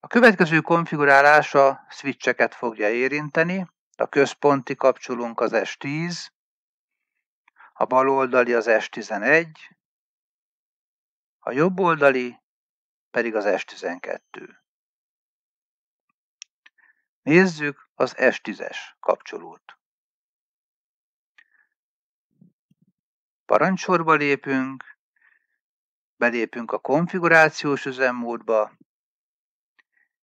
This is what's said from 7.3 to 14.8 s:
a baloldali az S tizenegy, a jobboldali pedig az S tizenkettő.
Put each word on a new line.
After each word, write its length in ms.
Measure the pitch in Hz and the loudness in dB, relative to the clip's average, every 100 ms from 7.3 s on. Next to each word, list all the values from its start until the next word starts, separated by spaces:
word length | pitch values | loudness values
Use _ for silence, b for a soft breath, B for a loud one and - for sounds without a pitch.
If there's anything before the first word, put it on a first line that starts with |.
| _ _ b b | _ _ b b
a 120 | - 113 | -6 0
baloldali 680 | 127 135 135 131 127 120 | 2 2 0 0 0 2
az 280 | 120 113 110 | 0 2 0
S 80 | - | 0
tizenegy, 880 | - 104 104 113 156 165 156 - _ _ _ _ _ _ _ _ _ _ _ _ _ _ _ _ _ | -12 -8 -4 2 2 2 -14 -20 _ _ _ _ _ _ _ _ _ _ _ _ _ _ _ _ _
a 120 | - | -8
jobboldali 880 | 127 175 185 180 160 143 131 123 120 _ _ _ _ _ _ _ | -2 -2 0 -2 4 4 2 -4 -12 _ _ _ _ _ _ _
pedig 260 | 120 117 110 | -6 -4 -2
az 240 | 104 90 | -2 -4
S 40 | |
tizenkettő. 1000 | - - 95 87 - - _ - - _ _ _ | -6 -12 -10 -10 -12 -14 _ -20 -20 _ _ _